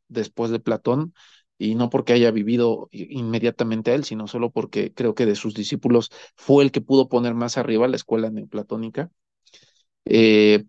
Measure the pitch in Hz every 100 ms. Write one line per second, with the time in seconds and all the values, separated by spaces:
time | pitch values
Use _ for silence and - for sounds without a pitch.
0 | _ 120 104 - 117 113 - 110 - 127
1 | 165 - _ _ _ _ 107 113 120 123
2 | - 120 117 110 104 120 117 113 - -
3 | - 135 117 113 117 - 117 110 113 131
4 | 139 110 107 120 117 - 107 107 104 -
5 | 117 107 117 101 110 107 101 143 120 120
6 | 110 - - _ - 139 139 - - 135
7 | 131 123 120 117 120 131 117 110 127 127
8 | - 113 110 107 104 107 104 110 113 123
9 | 170 _ _ _ _ _ _ _ _ _
10 | - 113 110 107 107 104